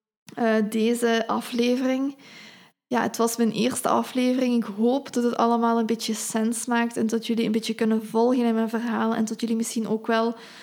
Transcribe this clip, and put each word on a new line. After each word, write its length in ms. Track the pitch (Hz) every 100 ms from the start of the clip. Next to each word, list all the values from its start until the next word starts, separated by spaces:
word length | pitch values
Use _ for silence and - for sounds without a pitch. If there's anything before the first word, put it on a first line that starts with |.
| _ _ -
eh, 200 | - 226 220 208
deze 560 | 220 220 240 240 226 226
aflevering. 920 | 220 - 240 240 247 254 262 277 277 - - - - - _ -
Ja, 160 | 240
het 140 | 220 -
was 200 | 233 233
mijn 160 | 226
eerste 360 | 220 240 - -
aflevering. 680 | 240 233 254 254 254 254 240
Ik 180 | 226 196
hoop 360 | 233 277 277
dat 120 | 247
het 120 | 240 -
allemaal 420 | 233 233 233 233
een 80 | 220
beetje 280 | 226 -
sens 520 | 220 - 226 220 233 -
maakt 300 | 233 233 -
en 100 | 220
dat 200 | 226 220
jullie 180 | 226
een 80 | 220
beetje 220 | 220 220
kunnen 320 | 226 220 220 214
volgen 380 | 226 240 254
in 100 | 233
mijn 140 | 226 226
verhaal 460 | 226 240 220 226
en 100 | 226
dat 160 | 220 226
jullie 160 | 226 226
misschien 320 | 226 233 220
ook 180 | 220 220
wel 280 | 226 226 233 - -